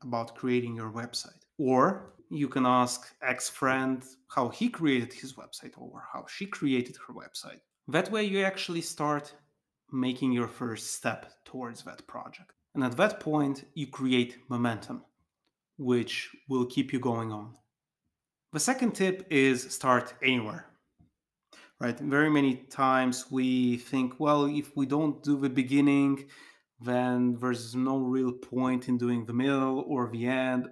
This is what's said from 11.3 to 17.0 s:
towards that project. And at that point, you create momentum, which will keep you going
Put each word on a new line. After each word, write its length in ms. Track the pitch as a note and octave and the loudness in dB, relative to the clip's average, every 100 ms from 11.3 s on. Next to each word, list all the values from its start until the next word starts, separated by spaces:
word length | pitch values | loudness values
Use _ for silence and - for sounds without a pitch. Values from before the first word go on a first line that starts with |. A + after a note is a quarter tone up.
| _ - | _ -16
towards 360 | C3 A#2+ A2 | -12 -12 -12
that 220 | D#2 - - | -16 -18 -14
project. 460 | - - - - _ _ | -14 -14 -16 -20 _ _
And 100 | D3 | -2
at 140 | B2+ B2 | 0 2
that 220 | G#3 - | 0 0
point, 440 | D#3+ D3+ C#3 C3+ - | -2 0 0 -2 -8
you 140 | D#3+ C3+ | -8 -8
create 500 | - C3 B2+ A#2+ - - | -4 2 2 2 -4 -6
momentum, 520 | A#2+ A#2+ G#2+ - B2 - _ _ _ _ _ _ - | -2 -2 -2 -8 -14 -16 _ _ _ _ _ _ -4
which 580 | B2+ A#2+ A2+ - - - - | 2 2 0 -6 -8 -12 -4
will 160 | B2+ B2 | -2 0
keep 260 | C#3+ C3+ | 0 0
you 80 | |
going 320 | B2+ | 0